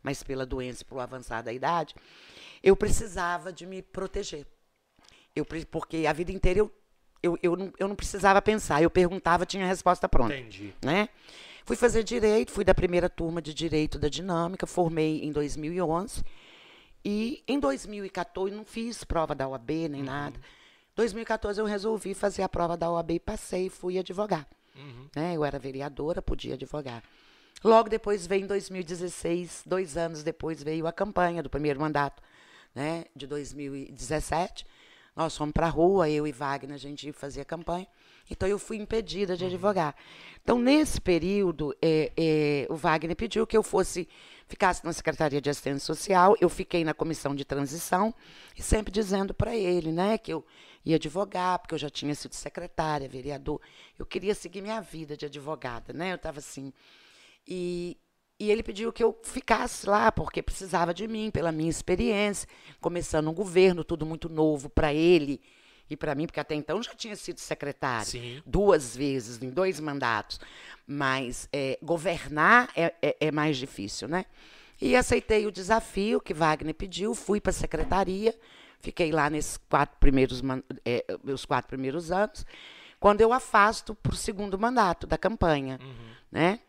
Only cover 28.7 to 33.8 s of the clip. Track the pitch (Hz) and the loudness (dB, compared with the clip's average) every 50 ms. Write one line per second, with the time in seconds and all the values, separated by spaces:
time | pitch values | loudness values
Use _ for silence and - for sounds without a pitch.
28.7 | 185 185 180 156 185 170 180 175 - - - 165 170 175 175 170 - - - 156 | -10 -10 -8 -8 -8 -6 -6 -8 -8 -6 -2 -2 -2 -2 -4 -8 -12 -16 -4 -2
29.7 | 175 190 190 160 135 170 170 165 165 151 151 160 151 _ - 156 165 143 143 151 | -2 -2 -2 -2 -4 -4 -4 -4 -4 -6 -6 -6 -6 _ -6 -6 -6 -6 -6 -4
30.7 | 160 165 160 165 165 - 196 208 196 180 180 175 170 170 147 131 - 139 151 147 | -4 -2 -2 -4 -2 -2 -4 -2 2 2 2 2 2 -2 -6 -4 -4 0 0 0
31.7 | 143 135 156 156 151 143 143 139 - - - _ - - - - - - - _ | 0 0 -2 0 2 0 0 0 -4 -12 -20 _ -20 -20 -20 -20 -20 -20 -20 _
32.7 | _ 120 143 156 165 170 165 - _ 135 143 131 147 147 139 131 131 143 143 139 | _ -6 -4 -4 -4 -6 -10 -14 _ -18 -12 -8 -8 -8 -8 -10 -10 -10 -10 -10
33.7 | 139 139 | -8 -10